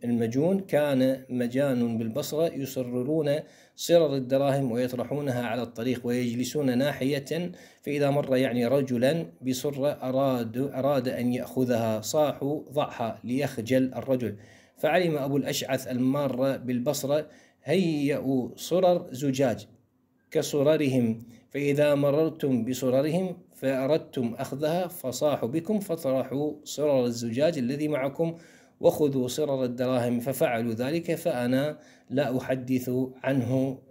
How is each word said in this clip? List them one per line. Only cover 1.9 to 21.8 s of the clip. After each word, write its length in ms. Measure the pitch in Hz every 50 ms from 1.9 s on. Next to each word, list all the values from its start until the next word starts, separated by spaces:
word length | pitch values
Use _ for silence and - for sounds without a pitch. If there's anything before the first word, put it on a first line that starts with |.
| 113
بالبصرة 560 | 110 113 113 110 143 143 - 151 151 170 165 -
يصررون 840 | 139 135 - - 131 123 120 123 123 127 139 156 160 139 139 143 156 - - - - - _ _
صرر 400 | - - - 170 170 160 139 139
الدراهم 560 | 135 127 123 135 135 139 139 135 139 135 120
ويطرحونها 720 | 113 123 127 123 127 123 120 - 135 147 143 139 123 123 120
على 180 | 110 113 123
الطريق 460 | 117 113 - 110 117 131 120 110 120
ويجلسون 680 | 120 120 127 123 120 113 123 120 120 - 151 143 131 120
ناحية، 760 | 123 139 147 135 - 131 135 147 135 143 - 151 170 180 175 175 - - - - _
فإذا 280 | - - 143 143 143 139
مر 280 | 139 143 139 131 131
يعني 280 | 127 131 117 120 123 117
رجلا 600 | 117 135 143 131 127 123 117 127 135 160 170 165 - - -
بصرة 460 | 131 131 127 - - 147 139 131 135
أراد، 720 | 147 - - 131 127 127 135 139 135 127 123 117 110 110
أراد 500 | 127 139 139 135 131 127 139 147 135 120
أن 260 | 123 - 117 120 123 123
يأخذها 680 | 120 71 - - 127 131 120 120 113 113 110 110 110
صاحوا: 600 | - - - 156 151 139 131 - 139 139 151 147 - -
'ضعها'، 480 | 127 147 139 - - - 117 110 - - -
ليخجل 720 | 113 123 135 143 131 - 120 107 117 127 131 131 127 -
الرجل. 420 | 120 113 135 131 127 120 104 104 - - - - - - _ _
فعلم 400 | - - 151 156 180 180 165 151
أبو 200 | 143 131 143 139
الأشعث 500 | 139 - 156 - - - - 135 127 -
المار 720 | - 127 123 131 131 139 147 143 131 123 123 135 139 127
بالبصرة 680 | 104 120 123 127 120 120 147 143 - - 131 143 156 151 - - - - _ _ _ -
هيئوا 880 | 131 160 196 180 165 156 147 139 143 143 107 92 131 135 127 117 - -
صرر 520 | - - - 160 180 180 175 180 175 175 -
زجاج 560 | 127 127 147 139 127 135 139 120 104 - - - - - _ _ _ _ _ _ _ _ _ -
كصررهم، 880 | - 156 135 - - 147 135 151 160 156 151 135 131 127 120 113 110 113 - - - - _ _
فإذا 460 | - 139 143 143 143 147